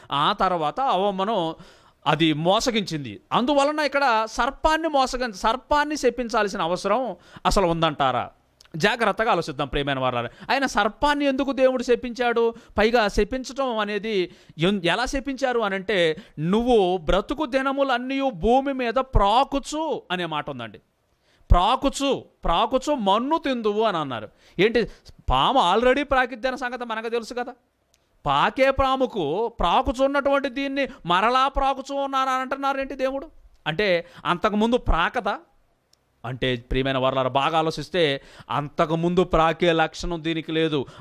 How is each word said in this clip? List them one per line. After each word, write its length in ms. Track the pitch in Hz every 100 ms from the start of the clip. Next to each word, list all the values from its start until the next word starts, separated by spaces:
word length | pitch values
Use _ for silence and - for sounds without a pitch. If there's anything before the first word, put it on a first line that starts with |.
| -
ఆ 200 | 139 165
తర్వాత 480 | 202 190 175 151 196
అవ్వమ్మను 760 | 269 185 202 190 196 214 160 - - - _ _ 139
అది 260 | 151 165
మోసగించింది. 880 | 151 170 214 254 220 180 156 123 98 _
అందువలన 460 | 170 254 285 285 302
ఇక్కడ 440 | 285 277 269 220
సర్పాన్ని 640 | 220 - 240 269 311 320 320
మోసగ-, 440 | 285 254 247 247
సర్పాన్ని 640 | 185 220 262 - 294 294 302
శపించాల్సిన 680 | 247 240 233 233 208 196
అవసరం 540 | 165 180 196 226 247 180 - - 180
అసలు 200 | 208 175
ఉందంటారా? 640 | 165 160 139 135 120 95 - _ _ - 156
జాగ్రత్తగా 540 | 202 233 214 190 226
ఆలోచిద్దాం 380 | 180 160 139 135
ప్రియమైన 300 | 151 139 131
వారలారా. 300 | 127 120 117 - -
ఆయన 160 | 262 262
సర్పాన్ని 580 | 240 208 - 294 285
ఎందుకు 280 | 285 262 269
దేవుడు 300 | 262 262 254
శపించాడు? 720 | 247 233 247 233 240 233 233 226 - -
పైగా 300 | 220 240 202
శపించటం 720 | - 202 262 247 262 269 220
అనేది 540 | 208 208 220 202 170 - - -
ఎన్-, 240 | 175 202
ఎలా 200 | 165 196
శపించారు 560 | 254 277 285 262 262 240
అనంటే, 560 | 208 190 185 196 165 156 - -
"నువ్వు 580 | 165 214 247 226 180 185
బ్రతుకు 500 | 156 180 - 285 302
దినములన్నీ 840 | 269 269 277 269 240 254 269 269
భూమి 420 | 180 208 262 277
మీద 220 | 262 240
ప్రాకుచు" 1080 | 240 262 208 196 233 269 277 - 302 320 214 -
అనే 160 | 180 170
మాట 240 | 151 147
ఉందండి. 280 | 127 113 110 _ _ _ _ _ _ -
"ప్రాకుచు, 760 | 175 196 262 277 - 277 170 - _
ప్రాకుచు 500 | 180 170 220 254 302
మన్ను 440 | 294 196 214 269 320
తిందువు" 440 | 294 247 214 208
అని 160 | 226 170
అన్నారు. 300 | 139 113 104 _ _ -
ఏంటి, 300 | 220 226 185 - - - -
పాము 300 | 131 160 262 175
already 300 | 208 247 262
ప్రాకిద్ది 420 | 277 262 247 247 254
అన్న 100 | 254
సంగతి 280 | 247 247
మనకు 240 | 240 220 226
తెలుసు 260 | 233 214
కదా. 180 | 240 233 262 _ _ _ _ _ _ 143
పాకే 440 | 139 190 - 269
పాముకు 760 | 262 269 262 254 214 143 180 226
ప్రాకుచున్నటువంటి 1000 | - 170 214 269 247 277 285 269 277 269
దీన్ని 400 | 247 277 277 262 - 165
మరలా 420 | 175 220 262 269
ప్రాకుచు 460 | 277 269 269 262
ఉన్నాను 360 | 277 277 269 269
అని 100 | 262
అంటున్నారేంటి 540 | 262 277 277 277 269
దేవుడు? 360 | 269 262 269 330 - - _ 151
అంటే 400 | 160 208 170 - -
అంతకుముందు 520 | 143 175 220 208 226 240
ప్రాకదా? 640 | - 156 185 247 202 269 - _ _ _ _ _ _ _
అంటే 320 | 117 127 131 123
ప్రియమైన 420 | - 131 135 131
వారలారా, 300 | 131 131 127
బాగా 300 | 135 147 160
ఆలోచిస్తే 640 | 160 156 143 185 151 139 - - -
అంతకుముందు 760 | 127 143 - 160 165 170 180
ప్రాకే 480 | 180 160 165 160 175
లక్షణం 520 | 160 156 - - 170
దీనికి 280 | 160 160 156
లేదు. 340 | 160 160 147 - -